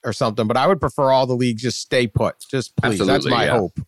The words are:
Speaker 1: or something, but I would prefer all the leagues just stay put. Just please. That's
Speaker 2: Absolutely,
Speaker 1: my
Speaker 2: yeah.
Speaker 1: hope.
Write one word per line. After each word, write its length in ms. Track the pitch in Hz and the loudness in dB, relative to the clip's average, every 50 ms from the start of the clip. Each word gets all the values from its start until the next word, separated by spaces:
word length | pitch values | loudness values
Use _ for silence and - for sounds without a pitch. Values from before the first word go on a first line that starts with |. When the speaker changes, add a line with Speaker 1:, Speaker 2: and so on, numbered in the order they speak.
| - | -6
Speaker 1:
or 80 | 123 | -6
something, 360 | 104 - 131 117 107 123 113 | -4 -2 -2 -2 0 -2 -2
but 100 | 107 117 | 0 0
I 100 | 123 139 | 2 2
would 140 | 175 196 147 | 2 2 2
prefer 300 | 151 135 - - 139 135 | 0 -4 0 2 2 4
all 140 | 135 131 131 | 4 4 2
the 100 | 123 127 | 0 0
leagues 260 | 120 127 123 113 107 | 0 0 0 -2 -2
just 180 | 123 120 - - | -4 -6 -6 -6
stay 280 | - _ 143 131 123 | -6 _ 0 0 0
put. 380 | 110 _ - 113 87 - _ - _ | 0 _ -2 -2 -2 -4 _ -12 _
Just 240 | - 131 113 - _ | -6 -6 -6 -4 _
please. 220 | - - 117 107 92 | -2 -2 -2 0 0
That's 100 | 101 95 | 2 2
Speaker 2:
Absolutely, 220 | - - 135 - | 2 0 0 0
Speaker 1:
my 140 | 120 117 - | 0 0 0
Speaker 2:
yeah. 120 | - - | 2 0
Speaker 1:
hope. 220 | 117 95 82 _ - - | 0 0 -2 _ -10 -12